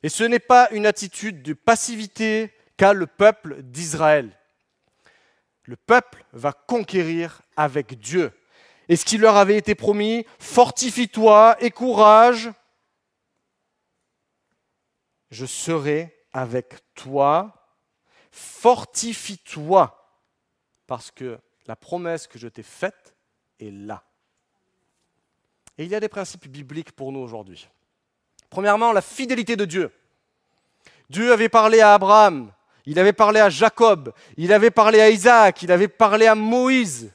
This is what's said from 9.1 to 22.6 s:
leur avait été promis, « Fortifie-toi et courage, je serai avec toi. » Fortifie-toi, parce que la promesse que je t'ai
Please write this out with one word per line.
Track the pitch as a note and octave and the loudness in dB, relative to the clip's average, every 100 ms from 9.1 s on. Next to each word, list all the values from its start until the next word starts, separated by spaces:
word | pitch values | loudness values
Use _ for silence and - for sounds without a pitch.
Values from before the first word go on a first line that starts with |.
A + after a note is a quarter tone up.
| G#3+ | 2
leur | A3 G3+ | 4 4
avait | G3 G#3 | 2 0
été | G3+ G#3 | -2 -6
promis, « | - G#3 G#3 A#3 A3 _ | -4 -4 -4 -6 -10 _
Fortifie-toi | - - B3 - B3 A3+ A#3+ - A3 G#3 A3+ A3+ | -4 0 0 0 -10 -8 -8 0 4 6 6 4
et | A#3+ | -4
courage, | - B3+ G#3+ G#3+ G#3+ A#3 A#3+ A3+ G#3+ _ _ _ _ _ _ _ _ _ _ _ _ _ _ _ _ _ _ _ _ _ _ _ _ _ _ _ | -6 -6 2 4 6 4 2 -8 -18 _ _ _ _ _ _ _ _ _ _ _ _ _ _ _ _ _ _ _ _ _ _ _ _ _ _ _
je | A2+ B2+ | -18 -16
serai | - - E3 C#3+ D3+ E3 _ _ | -14 -8 -8 -6 -8 -8 _ _
avec | C3 B2 B2 - - _ - | -14 -10 -10 -12 -20 _ -20
toi. » | C3 C#3 C#3 D#3 G#3 _ _ _ _ _ _ _ _ | -10 -4 -2 -2 -6 _ _ _ _ _ _ _ _
Fortifie-toi, | - - - A#3 A#3+ - - A#3 A3 - G3 _ D#3 D3+ F#3+ B2+ _ _ _ _ _ _ _ _ _ _ | -20 -20 -2 -2 -2 -6 -12 -12 -12 -16 -18 _ -16 -2 0 0 _ _ _ _ _ _ _ _ _ _
parce | B2 - | -16 -16
que | _ B2+ A#2 _ _ - | _ -18 -18 _ _ -20
la | A2 | -20
promesse | _ F3 E3+ E3 - | _ -12 -10 -12 -14
que | A#2+ | -20
je | A2+ | -20
t'ai | - | -20